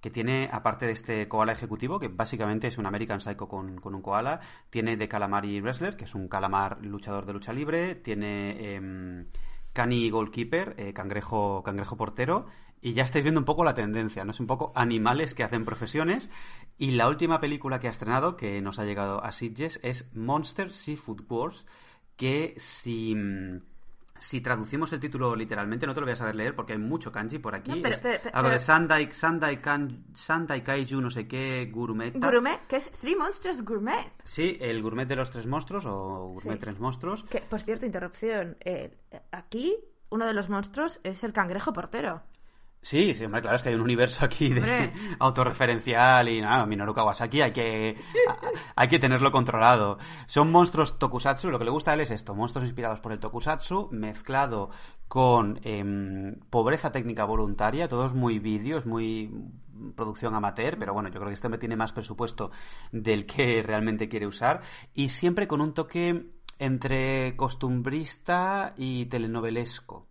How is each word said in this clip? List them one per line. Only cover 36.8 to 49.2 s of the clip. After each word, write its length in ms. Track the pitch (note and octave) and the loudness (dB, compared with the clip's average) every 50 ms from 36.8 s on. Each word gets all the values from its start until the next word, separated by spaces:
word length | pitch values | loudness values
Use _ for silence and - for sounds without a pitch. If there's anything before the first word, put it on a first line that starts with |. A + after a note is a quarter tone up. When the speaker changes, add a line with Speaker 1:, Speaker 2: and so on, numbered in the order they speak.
| A2+ C3 B2+ - - E3+ G3 A3 - | -4 -4 -4 -4 -6 -6 -6 -6 -8
Speaker 2:
Que, 160 | - - - | -6 -6 -6
por 200 | - - A3+ G#3+ | -4 -4 -8 -6
cierto, 260 | - - A3+ A3+ A#3 | -4 -4 -6 -4 -4
interrupción, 720 | A#3+ F#3 F#3 F3 F3+ - - - A3+ A3+ G#3 F3+ E3+ D#3 - | -6 -4 -6 -8 -8 -10 -6 -4 -2 -2 -2 -4 -6 -10 -10
eh, 340 | - F3 F3+ D3 - - - - - - - - - - - | -8 -6 -6 -6 -8 -10 -14 -20 -20 -20 -20 -20 -16 -14 -14
aquí 420 | F3+ - - - A3+ B3+ E4+ G#4 A4 - - - _ - - | -14 -14 -8 -6 -4 0 0 -2 -2 -4 -12 -20 _ -12 -6
uno 160 | - A3 A3+ | -2 -2 0
de 80 | A3+ A3 | 0 0
los 160 | G3+ G3 F3 | -2 -2 -2
monstruos 500 | G#3 G3 G3+ G3+ - C#4 D4+ E4+ - - - | -2 -4 -4 -4 -4 -2 -2 -2 -4 -6 -8
es 220 | F#3 F#3+ - - | -8 -8 -6 -6
el 80 | A3 A3 | -4 0
cangrejo 400 | G#3+ G3 F3 F3+ G3 - - A3+ | 0 0 0 0 -2 -2 -2 -2
portero. 500 | F3 D3+ - - A3+ - - E3 E3 - - - - - - _ - - - - - - | -4 -6 -6 -6 -4 -4 -4 -4 -6 -10 -16 -18 -18 -20 -20 _ -20 -20 -20 -20 -16 -10
Speaker 1:
Sí, 280 | - - D3 F#3+ G3+ B2+ | 0 4 4 6 6 4
sí, 100 | A2 A2+ | 0 -2
hombre, 160 | G#2+ G2+ A2+ | -2 -2 -2
claro, 160 | A2 G#2 A2+ | 2 4 2
es 60 | B2+ B2+ | 2 4
que 80 | C3 | 2
hay 40 | A#2+ | 2
un 40 | A2+ | 2
universo 460 | A2+ A#2+ B2 A#2 B2 B2 - - C#3+ | 4 4 6 6 6 4 6 4 4
aquí 240 | C3+ - - D3+ C3+ B2+ | 4 4 4 4 6 6
de 80 | B2 | 6
Speaker 2:
Hombre. 320 | - A3+ B3 B3 - - - F3+ G#3+ | 4 4 4 2 2 0 -2 -6 -6
Speaker 1:
<laughs> 120 | G#3 F3 C3+ | -6 0 4
autorreferencial 1120 | C3 C3 B2+ B2+ B2+ B2 A2+ - C3+ A#2+ A#2+ A2+ - - A#2 A#2 B2 B2+ C3 B2+ B2 A#2 | 4 4 6 6 2 2 4 2 4 4 4 2 2 2 6 8 10 10 10 8 8 6
y 140 | A2+ A2+ G#2+ | 2 2 4
nada, 240 | G#2+ A#2 A#2 A2+ | 4 4 4 4
Minoru 260 | G#2 G#2+ G2 G2+ G#2 G#2+ | 4 0 0 0 0 2
Kawasaki 480 | - A2+ G#2 G2 - A#2+ A2+ A2+ D3 | 4 4 4 4 2 -2 0 4 4
hay 100 | D3 B2 | 4 4
que, 460 | G#2 C3 A#2 A#2 A2 A2 A2 A2 A2 - - - - A4+ B4 - | 4 2 0 0 2 2 0 0 -2 -4 -10 -2 4 6 6 6
a-, 80 | - - - - - - - - - | 6 0 -2 -4 -4 -4 -8 -4 4
hay 120 | - B2+ B2+ | 6 6 8
que 100 | C#3+ E3 | 8 6
tenerlo 340 | C3 C3 B2+ B2 | 8 6 6 8